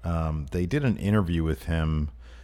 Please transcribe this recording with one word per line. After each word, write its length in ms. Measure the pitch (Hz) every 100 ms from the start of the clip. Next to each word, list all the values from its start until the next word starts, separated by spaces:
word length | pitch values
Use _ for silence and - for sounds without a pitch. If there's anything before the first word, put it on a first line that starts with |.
Um, 420 | 85 82 80 78 69
they 120 | 87
did 200 | 90 147
an 120 | 131 95
interview 460 | 101 107 87 85
with 200 | 80 76
him. 460 | - 82 80 78 73 - - -